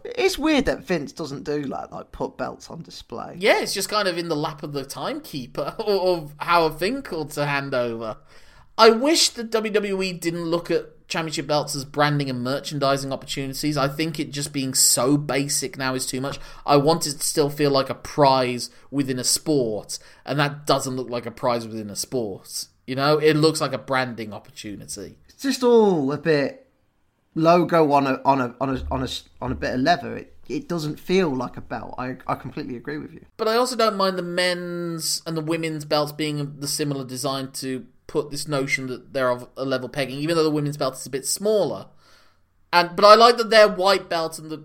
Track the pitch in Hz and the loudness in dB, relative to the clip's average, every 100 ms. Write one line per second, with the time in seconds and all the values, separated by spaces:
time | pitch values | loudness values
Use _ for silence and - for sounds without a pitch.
0 | - - 370 - 302 294 - 135 - 175 | -10 0 0 2 2 2 2 -2 -2 -4
1 | 139 - 156 139 147 147 135 - - - | -4 -10 -10 -8 -4 -4 -4 -8 -10 -14
2 | - - 135 - 123 131 - 165 - - | -14 -8 -8 -6 -10 -10 -16 -16 -16 -18
3 | - 113 98 147 202 403 226 202 - 208 | -14 -12 -12 -2 2 2 2 -4 -4 -2
4 | 196 170 170 151 156 147 156 143 131 - | -2 -2 -2 -2 -4 -6 -8 -8 -8 -8
5 | 160 294 - 143 117 - 147 - 208 196 | -8 -8 -10 -12 -10 -8 -8 -6 0 2
6 | 185 175 147 - 165 170 160 - 180 269 | 2 0 -2 -10 2 4 4 0 -4 -4
7 | - 165 143 - 147 143 139 131 120 113 | -6 -8 -6 -4 -2 -2 -2 -2 -2 -4
8 | 113 107 - - - - - - 226 220 | -8 -10 -14 -20 -20 -20 -6 6 8 8
9 | 277 330 - - 226 226 214 208 202 196 | 4 2 2 -2 -4 -2 0 -2 -2 -2
10 | 190 175 170 175 170 170 170 165 - - | -4 -4 -4 -2 -2 -2 0 -4 -4 -16
11 | - 180 160 151 147 147 143 143 131 147 | -8 -6 -4 -4 -2 0 0 -6 -6 0
12 | 147 147 139 123 120 139 - 151 135 139 | 2 2 -2 -4 -4 -4 -4 -2 0 0
13 | 135 131 - - 139 131 147 151 139 147 | -2 -8 -8 -8 -6 -4 -4 0 -2 -2
14 | 160 156 147 143 143 143 131 127 - - | -4 -4 -6 -6 -6 -4 -4 2 2 4
15 | 123 147 147 131 143 - 127 135 131 131 | 4 2 2 -2 -2 -2 -4 -4 -4 -4
16 | 127 131 135 - - - - 147 143 165 | -4 -6 -6 -8 -12 -8 4 4 6 2
17 | 156 160 - - 143 147 143 135 135 120 | 0 -4 -4 2 0 2 2 2 0 -6
18 | - - 143 131 127 123 120 - - 139 | -6 4 6 6 2 -2 -8 -14 -10 -4
19 | 131 127 123 - - 147 117 104 - - | -2 -2 0 -2 2 2 2 -2 -8 -14
20 | - - - 139 147 147 - 139 135 127 | -14 -16 -6 -2 -2 -2 0 0 0 -6
21 | 117 117 113 113 131 120 113 110 104 95 | -4 -6 -8 -4 0 0 -4 -8 -8 -8
22 | - 131 110 92 - - - _ - 131 | -6 -4 -4 -6 -12 -12 -12 _ -8 -2
23 | 139 151 151 151 160 151 143 127 - 135 | 2 4 4 6 4 2 -2 -4 -2 0
24 | 127 117 107 - - - 107 98 - - | 0 -4 -10 -12 -16 -14 -12 -12 -12 -12
25 | 90 - _ - 277 262 247 233 214 175 | -14 -16 _ -8 -4 2 6 6 6 4
26 | 135 143 165 151 135 - _ _ _ _ | 0 -2 2 2 0 -4 _ _ _ _
27 | _ _ _ - 160 175 170 170 156 143 | _ _ _ 0 4 6 6 4 4 4
28 | 139 131 - 135 123 117 135 127 - 131 | 2 0 2 2 2 -4 -4 -4 -4 -6
29 | 127 - - - 127 123 143 123 139 175 | -6 -8 -14 -12 -8 -6 -4 0 2 2
30 | 113 110 - - - 139 143 170 151 - | 0 -12 -14 -18 -8 -8 -4 -4 -4 -8
31 | - 185 175 127 123 - - 123 - - | -2 0 2 -2 -6 -10 -12 -10 -10 -10
32 | 127 127 - 135 131 135 143 120 127 147 | -10 -10 -6 -6 -6 -10 -10 -10 -10 -10
33 | 135 160 - - 214 226 247 247 226 202 | -10 -16 -16 -4 0 2 0 2 0 2
34 | 190 185 175 175 180 175 175 175 175 165 | 0 0 -4 0 0 -2 -6 -6 -6 -6
35 | 156 - - 160 156 165 160 156 147 151 | -4 -6 -4 -6 -2 -2 -2 -6 -2 0
36 | 151 151 156 147 143 147 143 - 147 139 | 0 -2 -4 -2 -6 -6 -6 -4 -2 -4
37 | 123 127 139 135 131 - 135 131 - _ | -6 -6 -4 -4 -6 -8 -6 -8 -10 _
38 | - 156 147 147 151 143 139 - 131 123 | -6 -4 -4 -6 -4 -2 -2 -4 -4 -10
39 | - 139 127 123 123 - 135 131 123 147 | -8 -2 0 0 -4 -8 -2 -2 -2 -4
40 | 131 135 147 170 156 151 147 147 135 - | -4 -4 -2 2 2 2 -2 -2 -4 -4
41 | - 135 131 - 202 214 160 98 - - | -8 -8 -4 -2 0 2 0 -4 -12 -20
42 | _ - _ _ _ _ - 175 170 170 | _ -20 _ _ _ _ 2 2 4 8
43 | 202 214 233 233 214 220 214 185 185 190 | 10 12 10 8 4 8 8 6 4 4
44 | 190 170 160 160 156 156 | 2 -4 -4 -6 -12 -12